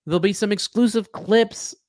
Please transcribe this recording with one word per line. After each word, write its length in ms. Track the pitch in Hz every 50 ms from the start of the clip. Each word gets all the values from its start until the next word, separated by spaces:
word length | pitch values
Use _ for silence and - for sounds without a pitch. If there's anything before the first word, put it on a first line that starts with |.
| _
There'll 120 | 151 165 175
be 140 | 170 208
some 200 | 196 - 220 202
exclusive 600 | 208 - - - - 226 247 220 208 226 196 -
clips 600 | - - 175 180 214 233 226 226 - - - - - _ _